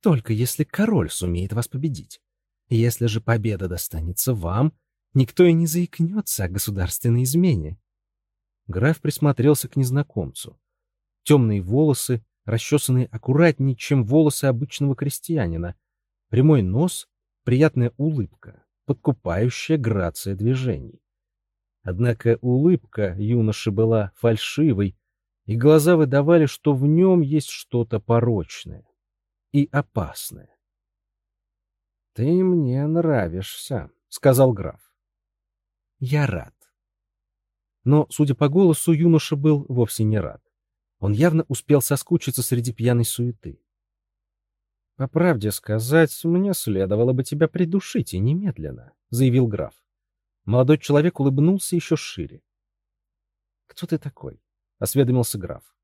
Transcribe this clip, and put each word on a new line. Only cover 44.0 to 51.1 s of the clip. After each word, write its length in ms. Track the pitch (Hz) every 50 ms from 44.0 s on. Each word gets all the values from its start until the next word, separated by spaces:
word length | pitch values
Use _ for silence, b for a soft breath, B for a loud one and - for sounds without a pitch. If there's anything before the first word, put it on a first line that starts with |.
| _ _ _ _ _ _ _ _ _ _ _ _ _ _ _ _ _ _ _
«По 120 | _ 139 131
правде 420 | _ 160 175 180 160 113 101 107
сказать, 760 | 101 - _ - 107 110 113 120 143 165 165 147 - - -
мне 280 | 160 170 180 190 202 185
следовало 600 | - - - 104 95 95 92 104 104 117 123 131
бы 100 | 127 131
тебя 240 | - - 147 165 156
придушить 640 | _ 170 185 165 170 196 - - - 240 - - -
и 60 | 90
немедленно», 760 | 98 123 147 175 202 196 123 - 78 73 65 60 60 - _ _ _ _
заявил 380 | - 120 135 131 120 131 127
граф. 280 | 117 104 90 76 58 _ _ _ _ _ _ _ _ _ _ _ _ _ _ _
Молодой 340 | - 107 123 131 127 156 147
человек 420 | - - 143 143 151 175